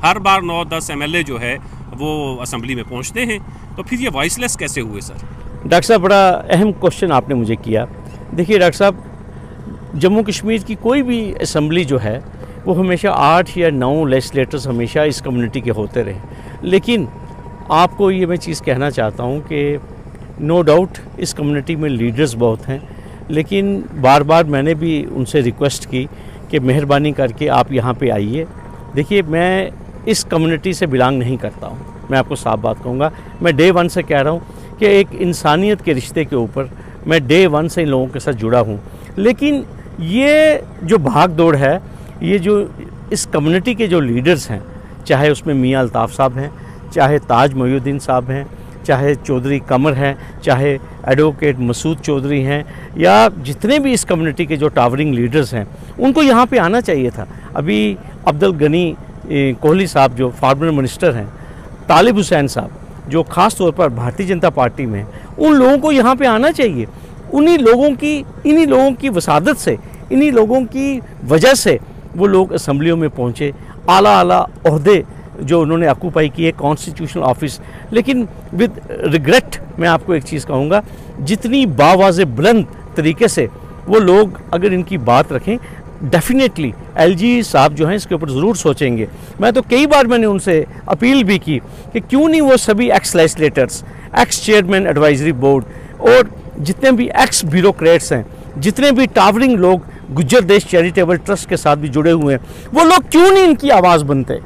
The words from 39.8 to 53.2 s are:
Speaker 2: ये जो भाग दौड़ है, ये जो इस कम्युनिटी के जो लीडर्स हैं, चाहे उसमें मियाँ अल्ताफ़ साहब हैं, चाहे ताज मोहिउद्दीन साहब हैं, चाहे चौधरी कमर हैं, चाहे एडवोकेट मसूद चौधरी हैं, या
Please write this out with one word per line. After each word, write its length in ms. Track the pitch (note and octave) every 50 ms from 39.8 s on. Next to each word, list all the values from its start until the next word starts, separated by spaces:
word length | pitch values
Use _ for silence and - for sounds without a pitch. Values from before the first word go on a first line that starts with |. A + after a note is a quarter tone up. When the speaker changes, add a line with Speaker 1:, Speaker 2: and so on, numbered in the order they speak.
| - - - -
Speaker 2:
ये 600 | E3 D#3+ F#3 A#3+ C4+ C#4+ D4 D4+ D#4 D#4 D4 - - - - - -
जो 140 | E3 G#3+ G#3+
भाग 300 | C#3 C3+ A2+ C#3+ D#3+ F#3
दौड़ 220 | E3 D#3 E3 E3 D3+
है, 240 | C3+ C#3 C3+ D3+ F#3+ - - - - - - - -
ये 180 | E3 E3 F#3+ G3+
जो 320 | E3 G3 G#3 G3+ G3+ - - - - - - - - -
इस 120 | - - -
कम्युनिटी 480 | - - D#3 D3 D#3 E3+ F#3 F3+ B3+ A#3+
के 120 | G3 A#3 F#3+
जो 120 | F3 E3+
लीडर्स 480 | D3 B2 A#2 A#2+ B2+ E3 F3+ C#3+ - -
हैं, 120 | A#2+ G2 - - - - - - - - -
चाहे 240 | - D3+ C3 C#3+ D3+
उसमें 220 | C#3+ - - D#3+ D3
मियाँ 280 | C3+ B2+ B2+ C3+ C3+
अल्ताफ़ 300 | C3 A#2 G2+ A#2 A2+ G#2+
साहब 260 | - - C3+ C3+ A#2+ C3
हैं, 120 | C3+ D3 - - - - - - - -
चाहे 280 | - E3 C#3+ C3+ D3+ D3
ताज 340 | - - B2 A#2 C3+ D3 C3+
मोहिउद्दीन 440 | C3 B2+ B2+ C3+ C#3 B2 C#3 C#3 C#3
साहब 320 | - - C3 B2+ B2 B2+
हैं, 160 | C3 C#3 C#3 - - - - - - - -
चाहे 300 | - C#3+ B2+ C#3 C#3+ D3
चौधरी 420 | C#3 - - C#3 B2+ B2 C#3 C#3+ C#3
कमर 340 | - - C3 B2+ C#3 D#3 C#3
हैं, 220 | B2+ C#3 C#3 C#3 C#3 - - - -
चाहे 320 | - D3+ C3+ B2+ C#3 C#3+ C#3 C3 - - - - - C3
एडवोकेट 500 | C3+ C#3 D3+ D#3 C#3+ C#3 D#3 D3 C3+ B2+
मसूद 380 | B2 A#2+ A#2+ - - D3+ E3 -
चौधरी 420 | - - D3 C#3 C3 C#3 D3 C#3
हैं, 220 | C3 C3+ C#3+ D3 C#3+ - - - - - - -
या 300 | D#3+ F3+ G3 G#3+